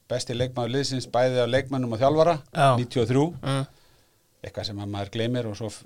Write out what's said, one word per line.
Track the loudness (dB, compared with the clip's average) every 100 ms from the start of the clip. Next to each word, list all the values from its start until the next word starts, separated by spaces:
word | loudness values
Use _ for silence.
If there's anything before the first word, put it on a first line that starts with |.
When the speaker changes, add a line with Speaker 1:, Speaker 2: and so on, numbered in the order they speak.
| -6
Speaker 1:
besti | -4 -4
leikmaður | -4 -2 -2 -2
liðsins, | -2 -2 -4 -2
bæði | 2 2 2
af | 2
leikmönnum | 2 0 -2 -2
og | 2
þjálfara, | 4 4 4 2 -2
Speaker 2:
Já. | 2 4 4
Speaker 1:
níutíu | 0 0
og | 2
þrjú. | 4 2 -2
Speaker 2:
Mm. | -4 -4 -4 _ _ _ _ _ _ _
Speaker 1:
Eitthvað | -14 -10 -8
sem | -8
að | -8
maður | -6 -6
gleymir | -4 -2 -2 -4
og | -6
svo | -10
f-, | -12